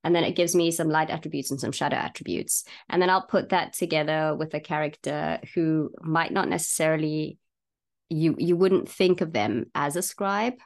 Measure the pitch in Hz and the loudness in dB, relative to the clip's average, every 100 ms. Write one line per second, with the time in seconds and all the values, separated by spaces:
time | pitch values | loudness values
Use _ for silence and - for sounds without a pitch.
0 | 156 170 - 175 170 175 165 165 160 156 | 2 2 2 0 2 4 2 0 0 2
1 | 156 135 - 147 131 139 113 - 143 131 | 0 -4 -6 -6 -6 -4 -4 -2 -2 -2
2 | - - - 87 - - - - - 175 | -4 -8 -6 -6 -2 -4 -4 -20 -2 2
3 | 180 185 - 196 - 180 160 - 170 156 | 4 2 2 0 2 0 0 -4 0 0
4 | 151 156 156 151 156 151 - 151 151 - | 2 0 0 -2 -4 -6 -4 -2 -2 -4
5 | 139 147 156 160 - - 160 156 151 - | -6 -4 -2 -4 -4 0 2 2 -2 -6
6 | 160 160 165 196 - 175 - - 160 156 | -2 0 0 -2 0 -2 -2 0 2 2
7 | 156 151 151 - _ _ _ _ _ _ | 0 -2 -4 -8 _ _ _ _ _ _
8 | _ 160 160 - 170 170 190 190 - - | _ 0 0 2 0 4 4 4 0 2
9 | 185 180 160 160 107 110 117 - 147 156 | 2 4 0 0 0 -2 -4 -4 -2 -2
10 | 196 - 196 202 233 247 | -6 -4 -2 0 -2 -6